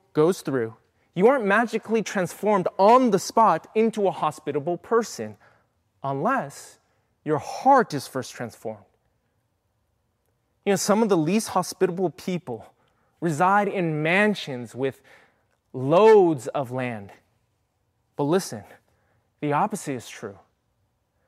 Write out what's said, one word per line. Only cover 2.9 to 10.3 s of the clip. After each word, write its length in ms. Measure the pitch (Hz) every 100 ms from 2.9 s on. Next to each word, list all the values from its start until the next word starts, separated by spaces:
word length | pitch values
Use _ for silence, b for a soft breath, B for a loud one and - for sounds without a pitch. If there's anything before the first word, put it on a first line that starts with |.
| 247 254
the 80 | 196
spot 480 | - - 214 160 -
into 320 | 220 226 220 196
a 60 |
hospitable 640 | 160 156 - - 143 143 175
person 600 | - 233 220 - 107 104 b b b b _ _
unless 760 | 139 139 190 262 143 - - - _ _ _ _
your 140 | 147 147
heart 540 | - - 247 277 220
is 140 | 143 -
first 260 | 131 120
transformed. 520 | - 120 - 117 107 101 _ _ _ _ _ _ _ _ _ _ _ _ _ _